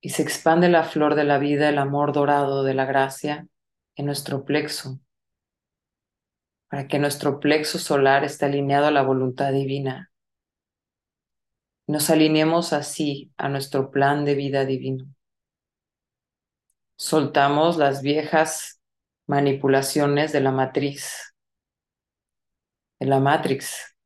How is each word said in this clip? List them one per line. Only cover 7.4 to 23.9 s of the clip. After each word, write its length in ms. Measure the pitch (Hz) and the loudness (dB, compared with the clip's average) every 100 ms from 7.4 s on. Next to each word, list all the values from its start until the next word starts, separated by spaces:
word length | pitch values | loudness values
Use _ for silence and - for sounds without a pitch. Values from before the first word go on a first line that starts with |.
plexo 400 | 147 151 151 - | 2 2 0 -6
solar 420 | - 147 135 139 | -2 2 4 4
esté 220 | 147 147 | 2 -2
alineado 420 | 143 143 139 139 147 | -2 0 2 2 4
a 40 | |
la 100 | 147 | 2
voluntad 500 | 131 131 131 127 139 | 2 2 0 -2 -2
divina. 600 | 135 135 139 135 135 - _ _ _ _ _ _ _ _ _ _ _ _ _ _ _ _ _ - | -2 -2 -4 -6 -8 -16 _ _ _ _ _ _ _ _ _ _ _ _ _ _ _ _ _ -4
Nos 220 | 147 147 | -2 2
alineemos 640 | 160 156 156 156 170 175 | 4 4 4 2 2 0
así 600 | 151 147 - 151 143 - _ | -2 -4 -4 -4 -4 -10 _
a 120 | 139 | -4
nuestro 420 | 139 135 139 135 | -4 -4 -4 -2
plan 340 | 139 139 147 | 0 2 2
de 120 | 147 143 | 0 0
vida 280 | 139 139 | 0 -2
divino. 420 | 135 131 131 131 131 - _ _ _ _ _ _ _ _ _ _ _ _ _ _ _ _ _ | -2 -2 -4 -8 -10 -20 _ _ _ _ _ _ _ _ _ _ _ _ _ _ _ _ _
Soltamos 840 | _ - 156 139 143 139 147 160 160 | _ -2 0 2 2 2 4 2 2
las 260 | 143 135 | 0 0
viejas 760 | 135 151 151 160 160 - - - _ _ _ _ - | -2 -2 0 0 0 -4 -12 -18 _ _ _ _ -4
manipulaciones 1040 | 143 143 139 139 135 135 151 147 143 151 | 0 0 0 2 2 2 0 0 0 0
de 80 | 151 | 0
la 120 | 135 | 0
matriz, 840 | 135 131 131 143 139 - - - _ _ _ _ _ _ _ _ _ _ _ _ _ _ _ _ _ | 0 -2 -2 -4 -6 -12 -14 -16 _ _ _ _ _ _ _ _ _ _ _ _ _ _ _ _ _
de 60 | 131 | 0
la 120 | 135 | 2
Matrix. 760 | 139 156 - 135 - - - | 4 2 0 -4 -6 -12 -16